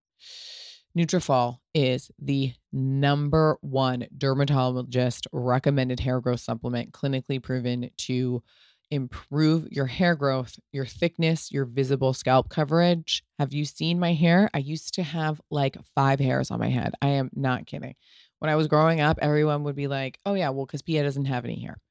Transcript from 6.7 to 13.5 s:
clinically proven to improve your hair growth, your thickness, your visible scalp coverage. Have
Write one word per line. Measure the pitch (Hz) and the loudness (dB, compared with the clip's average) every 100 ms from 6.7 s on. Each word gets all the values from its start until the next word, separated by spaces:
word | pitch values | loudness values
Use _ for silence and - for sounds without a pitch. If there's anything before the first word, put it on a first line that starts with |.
| 120 117 | -4 -6
clinically | - 143 135 - 135 | -6 -4 -4 -4 -6
proven | - 127 120 123 120 - | -4 -4 -2 -4 -6 -10
to | - 127 127 123 - _ _ _ _ | -4 -2 0 -4 -6 _ _ _ _
improve | 147 127 - - 143 156 160 156 | -6 -4 -10 -6 2 4 2 0
your | - 131 | -4 -4
hair | 120 180 160 | 2 2 2
growth, | 139 131 123 - _ | 0 0 -4 -12 _
your | 143 127 | -8 -8
thickness, | - 170 - 165 165 - | -2 -2 2 0 0 -2
your | 139 127 | -4 -2
visible | 120 131 135 131 | 0 0 2 2
scalp | 131 - 131 120 | 0 4 4 4
coverage. | - 147 165 175 175 160 - - - | 0 2 4 4 2 0 -6 -6 -4
Have | 139 | -2